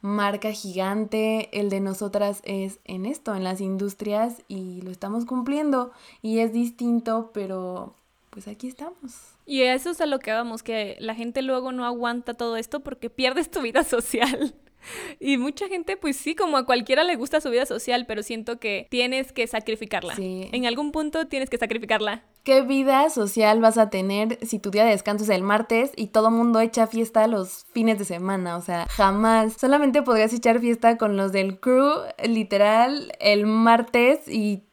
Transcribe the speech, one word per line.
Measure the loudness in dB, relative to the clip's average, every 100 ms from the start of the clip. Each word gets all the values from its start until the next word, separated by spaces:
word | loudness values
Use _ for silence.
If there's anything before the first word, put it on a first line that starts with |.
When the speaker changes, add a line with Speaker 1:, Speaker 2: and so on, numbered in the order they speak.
Speaker 1:
marca | -2 0 0 -2 -6
gigante, | -8 -8 -4 -4 -2 -2 -2 0 -2 -4 -4
el | -2
de | -2
nosotras | -4 -4 -4 -2 -2 -4
es | -6 -6 -6 -10
en | -12 -8 -8
esto, | -8 -6
en | -6
las | -4 -6
industrias, | -6 -4 -6 -6 -4 -2 -2 -4 _
y | -12 -12 -12
lo | -14
estamos | -12 -8 -6
cumpliendo, | -4 -4 -2 -2 0 0 -2 -10 -20 -12
y | -4 0
es | 0
distinto, | 0 -4 -4 -2 0 0 -4 -4
pero | -8 -6 -6 -8 -10 -12 _ _ _ _
pues | -20 -18
aquí | -14 -14
estamos. | -12 -16 -14 -20 -20 -20 _ -6
Speaker 2:
Y | 0
eso | 2 2 -2
es | -2
a | -2
lo | -2
que | -2
vamos, | -4 -4 -8
que | -6 -6 -6 -8
la | -10
gente | -8 -8 -6
luego | -2 -2 -4
no | -6 -6
aguanta | -4 -4 -4 -8
todo | -6 -6 -6
esto | -6 -8
porque | -10 -12 -12
pierdes | -2 0 0 -4
tu | -4
vida | 0 0
<laughs> |
social. | 2 0 -2 0 0 0 -6 -8 _ _ -18 -14 -14 -8
Y | -2 0
mucha | -2 -4 -6
gente, | -6 -6 -6
pues | -6 -6
sí, | -6
como | -4 0 0
a | 0
cualquiera | -2 0 0
le | 2 0
gusta | -2 -2
su | 0
vida | -2
social, | -2 -4 -2 -4 -2
pero | -8
siento | -8 -8 -8 -8
que | -4 -6 -4
tienes | -2 0 -2 -6
que | -4 -2
sacrificarla. | -2 -4 -8 -4 -6 -6
Speaker 1:
Sí. | -8 -8 -8 -8
Speaker 2:
En | -4 -2
algún | -2 -4
punto | -4 -4 -4 -4
tienes | -4 -4
que | -4
sacrificarla. | -4 -4 -2 -2 0 -6 _ _
Speaker 1:
¿Qué | 4 4
vida | 4 2 4 4 4
social | 2 -2 2 4 6
vas | 6 6
a | 2
tener | 2 -2 0 -2 -4 -6
si | -6
tu | -2
día | 2
de | 4
descanso | 4 0 -4
es | 0
el | 0
martes | 2 0 2 0 0 -4
y | 0
todo | 2 4
mundo | 4 4 4
echa | 2 2 0
fiesta | 0 0 4 2
los | 2 -4 -10 -10
fines | 0 2 2
de |
semana? | -2 -6 -4 -2 -4 -6
O |
sea, | -4 -4 -4
jamás. | 2 4 4 4 4 2 0
Solamente | 2 4 6 4
podrías | 4 4 4
echar | 2 2 2
fiesta | 2 4 4 4
con | 2 0
los | 0
del | 0 -2 -2
crew, | 4 6 6 2 -4 -6
literal, | 0 0 2 4 6 6 4 2 -8 0
el | 4 4 4
martes | 4 6 6 4 4 6 4 0
y | -2 0 -2 _